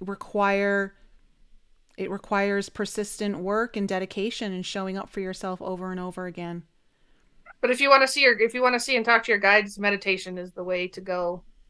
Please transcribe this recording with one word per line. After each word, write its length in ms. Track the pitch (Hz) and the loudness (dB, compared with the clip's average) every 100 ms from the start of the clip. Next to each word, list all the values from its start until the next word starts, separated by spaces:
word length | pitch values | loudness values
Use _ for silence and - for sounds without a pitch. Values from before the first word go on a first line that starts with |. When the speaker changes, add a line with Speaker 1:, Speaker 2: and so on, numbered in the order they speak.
Speaker 1:
require, 960 | 190 196 - 208 202 196 202 202 196 - - - _ _ - - _ _ _ - | -10 -10 -6 0 2 2 2 2 -2 -6 -20 -20 _ _ -20 -20 _ _ _ -10
it 120 | 190 | -6
requires 580 | 196 - 202 202 196 196 | -6 -2 0 2 0 -2
persistent 680 | - 202 - 208 - 208 180 | -6 -6 -4 -6 -4 -4 -2
work 380 | 185 214 233 214 | -2 0 0 -2
and 100 | 196 | -2
dedication 640 | 185 190 202 214 - 214 | -2 -4 -4 -4 -4 -6
and 120 | 185 | -6
showing 320 | 180 202 190 190 | -6 -6 -4 -6
up 140 | - | -8
for 100 | 208 | -8
yourself 400 | 190 185 190 185 | -6 -6 -8 -6
over 300 | 190 180 185 | -6 -6 -6
and 100 | 185 | -6
over 260 | 180 185 180 | -8 -8 -10
again. 360 | 170 170 170 165 _ _ _ _ _ _ _ - - | -8 -8 -10 -12 _ _ _ _ _ _ _ -20 0
Speaker 2:
But 100 | 240 | 2
if 100 | 254 | 4
you 100 | 277 | 6
wanna 180 | 269 269 | 8 6
see 140 | 294 | 4
your, 160 | 262 240 | 4 4
if 140 | 226 | 2
you 80 | 247 | 2
wanna 180 | 254 240 | 2 2
see 160 | 254 247 | 0 0
and 80 | |
talk 200 | 226 233 | 4 4
to 80 | 240 | 4
your 60 | 202 | 2
guides, 400 | 202 208 202 202 | 6 4 2 -2
meditation 600 | 202 202 196 190 185 180 | -2 0 -2 -4 -4 -10
is 140 | 180 | -10
the 120 | 185 | -8
way 240 | 180 180 180 | -4 -4 -4
to 120 | 185 | -8
go 420 | 185 180 175 180 - - | -6 -4 -2 -6 -10 -20